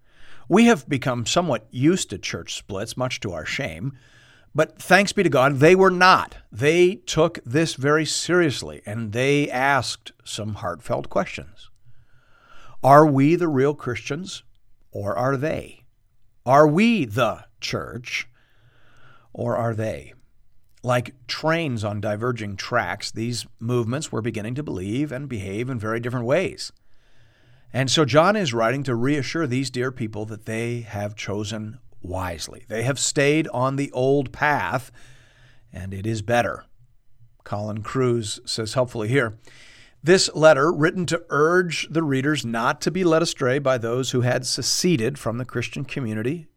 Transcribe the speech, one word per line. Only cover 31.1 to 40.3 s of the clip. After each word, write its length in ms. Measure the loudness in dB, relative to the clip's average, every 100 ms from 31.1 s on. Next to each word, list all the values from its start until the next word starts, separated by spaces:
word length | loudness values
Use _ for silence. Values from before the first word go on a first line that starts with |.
chosen 640 | -8 -8 -6 -6 -8 -10 -14 -18 -16
wisely. 640 | -10 -8 -6 -8 -12 -14 -10
They 140 | -4
have 160 | -4 -2
stayed 480 | -2 2 2 2 0
on 280 | -2 -2 -2
the 160 | -4
old 400 | 0 2 2 0
path, 580 | -2 0 0 -2 -4 -6 -16 -20 -20 -20 _ -20 -20 -18
and 220 | -14 -10
it 100 | -6
is 160 | -4 -4
better. 440 | 0 2 0 -4 -14 -20 -20 _ -20 -20 -20 _
Colin 380 | -8 -6 -6 -8
Cruz 580 | -6 0 2 0 -2 -8
says 300 | -8 -6 -4
helpfully 340 | -2 -2 -4 0
here, 300 | 0 0 -4 -18 -20 -20 -20 -20 _
"This 260 | 4 4 4